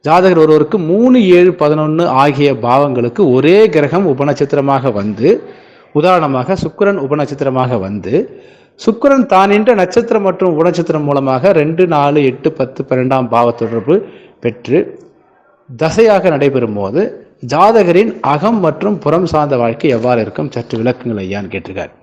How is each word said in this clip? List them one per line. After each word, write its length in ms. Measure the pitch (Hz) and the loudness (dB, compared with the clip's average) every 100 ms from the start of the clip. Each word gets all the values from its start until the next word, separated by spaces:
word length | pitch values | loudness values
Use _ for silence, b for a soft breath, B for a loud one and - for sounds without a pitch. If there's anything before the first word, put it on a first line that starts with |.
ஜாதகர் 360 | 147 170 185 175 | 2 2 4 4
ஒருவருக்கு 420 | 156 151 151 208 | 4 4 2 -2
மூணு, 500 | 160 196 247 254 185 | -2 0 4 4 4
ஏழு, 220 | 175 180 | 4 4
பதினொன்னு 540 | - 147 151 151 156 | 2 0 0 0 -2
ஆகிய 480 | 170 131 143 135 143 | 0 2 2 2 0
பாவங்களுக்கு 800 | 123 120 131 143 123 120 156 170 | 0 0 2 2 0 -4 0 2
ஒரே 380 | 127 143 196 220 | 4 4 4 4
கிரகம் 380 | 160 147 175 190 | 2 0 0 -2
உபநட்சத்திரமாக 840 | 131 143 135 139 147 139 135 131 | 0 -2 -2 -2 0 0 0 -2
வந்து, 500 | 101 104 101 139 226 - B B B B | -4 -6 0 0 0 -4 B B B B
உதாரணமாக 640 | 151 175 180 151 131 123 | -2 2 2 0 -4 -4
சுக்கிரன் 440 | 190 165 - 202 196 | -4 -6 -2 -2 -2
உபநட்சத்திரமாக 800 | 135 151 143 139 135 131 127 120 | -4 -4 -4 -4 -2 -2 -2 -2
வந்து, 640 | 95 101 90 143 254 B B B B | -4 -8 -2 -2 -4 B B B B
சுக்கிரன் 500 | _ - 208 277 269 | _ -4 0 2 2
தான் 240 | 226 190 196 | 2 2 4
நின்ற 240 | 208 220 | 2 2
நட்சத்திரம் 500 | 220 180 233 233 226 | 2 2 0 0 0
மற்றும் 360 | 196 180 185 156 | 0 0 -2 2
உபநட்சத்திரம் 440 | 170 170 165 156 | 0 0 -4 -2
மூலமாக 480 | 143 143 135 131 180 | -2 -2 0 0 2
ரெண்டு, 360 | 170 147 165 180 | 2 0 0 0
நாலு, 380 | 151 143 151 | 2 2 2
எட்டு, 260 | 135 127 - | 0 0 -6
பத்து, 340 | - 127 - 135 | -4 -8 -6 -4
பன்னெண்டாம் 380 | 127 127 131 120 | -2 0 -2 0
பாவ 240 | 117 120 | 0 0
தொடர்பு 540 | 117 113 113 120 190 B B B B | -2 -6 -4 0 -2 B B B B
பெற்று 680 | 120 107 - 151 - - - b b b b b - 117 | -8 -6 -2 -2 -2 -12 -20 b b b b b -20 -6
தசையாக 520 | 156 214 226 196 180 | -2 2 2 2 0
நடைபெறும் 440 | 143 143 131 117 | 0 0 0 -4
போது 540 | 104 98 135 214 - - _ 123 | -4 -4 -2 -4 -8 -20 _ -6
ஜாதகரின் 720 | 147 202 226 180 170 220 - | 2 4 4 2 2 0 -2
அகம் 380 | 131 147 196 226 | -2 0 0 0
மற்றும் 380 | 165 147 196 185 | -2 -2 -4 -2
புறம் 280 | 147 165 | -2 0
சார்ந்த 320 | 175 156 147 131 | 0 -2 0 0
வாழ்க்கை 320 | 117 113 151 | -2 0 -2
எவ்வாறு 320 | 117 123 120 | 0 0 0
இருக்கும், 300 | 104 - 151 | -2 -6 -8
சற்று 260 | 123 - 113 | -8 -8 -4
விளக்குங்கள் 460 | 117 120 120 104 | -4 -4 -6 -6
ஐயான்னு 280 | 95 98 95 | -6 -8 -8
கேட்டிருக்காரு. 380 | 95 - 90 78 _ | -12 -10 -12 -12 _